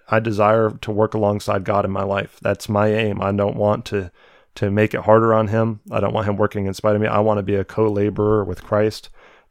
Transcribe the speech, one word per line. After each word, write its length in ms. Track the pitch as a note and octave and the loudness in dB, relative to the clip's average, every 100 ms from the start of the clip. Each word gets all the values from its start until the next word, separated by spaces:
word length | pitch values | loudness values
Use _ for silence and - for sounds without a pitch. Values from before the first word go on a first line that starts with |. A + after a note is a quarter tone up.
| - | -2
I 120 | A2+ | -2
desire 500 | A2+ G#2 G#2 A2+ A2 | 0 2 2 4 2
to 220 | G#2+ - | -2 -4
work 220 | G#2 A2 | 0 0
alongside 500 | A2 G#2 G#2 - G#2 | 0 0 0 -2 -4
God 200 | F#2+ G2+ | 0 0
in 60 | G2 | 0
my 140 | G2 | -2
life. 340 | G2 G2 G2 - | -2 -4 -6 -6
That's 280 | G2+ G2+ - | -4 -4 -2
my 200 | G#2 G#2+ | 0 2
aim. 320 | G#2+ G#2+ G2 | 2 0 -2
I 120 | G2 | -2
don't 240 | G2+ G2+ - | 0 0 0
want 300 | G#2 A2 - | 0 0 -2
to, 260 | G#2 F2+ - _ _ _ - | -6 -6 -12 _ _ _ -6
to 140 | G#2 | -2
make 240 | G2+ G#2+ | 2 0
it 60 | A#2 | 0
harder 320 | - A2 A2+ | 4 6 6
on 160 | A2 G#2+ | 2 2
him. 320 | A2+ A2+ G#2+ - | 0 -2 -4 -6
I 100 | A2 | -2
don't 120 | G2+ | -2
want 160 | A2 G#2 | -2 -2
him 80 | G2+ | 0
working 300 | G#2 G#2 G2 | -2 -2 -6
in 80 | |
spite 200 | F#2 G#2+ | -2 0
of 60 | G#2 | 2
me. 80 | G#2+ | 2
I 120 | G#2+ | 2
want 180 | A2 G#2 | 2 0
to 40 | |
be 120 | G2 | 0
a 100 | G2+ | -2
co-laborer 800 | F#2 - A2 G2+ G#2 G2 G#2 G#2+ | -2 -2 0 0 -2 0 0 0
with 180 | F#2+ F2+ | -2 -8
Christ, 460 | - G#2+ G#2+ - - - - _ _ | -2 0 0 -2 -12 -20 -20 _ _